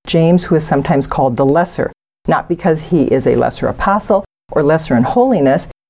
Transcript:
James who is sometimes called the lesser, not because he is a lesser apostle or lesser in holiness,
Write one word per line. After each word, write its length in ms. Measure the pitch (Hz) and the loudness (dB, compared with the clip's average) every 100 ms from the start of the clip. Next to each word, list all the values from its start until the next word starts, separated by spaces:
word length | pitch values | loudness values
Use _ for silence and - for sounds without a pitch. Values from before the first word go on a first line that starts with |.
| - | -2
James 380 | 165 165 175 | 2 4 2
who 100 | - | 2
is 120 | 160 151 | 0 0
sometimes 400 | 139 135 139 139 | -2 0 -2 0
called 300 | - 135 120 | -2 -2 0
the 80 | |
lesser, 480 | 135 156 175 - - - _ _ - | 2 2 0 -2 -6 -8 _ _ -4
not 220 | 151 - | -2 -2
because 360 | 170 175 156 | -4 0 -2
he 200 | - 170 | 0 0
is 220 | 127 131 123 | 2 0 0
a 100 | 120 | 0
lesser 320 | 120 - 120 | 0 -2 -6
apostle 560 | - - 208 - 196 - _ - | -4 -2 -2 0 -2 -2 _ -6
or 120 | - | -2
lesser 340 | 147 160 - 120 | 0 0 0 0
in 60 | |
holiness, 640 | 123 - 262 202 135 147 - - | 0 2 2 2 2 0 -4 -14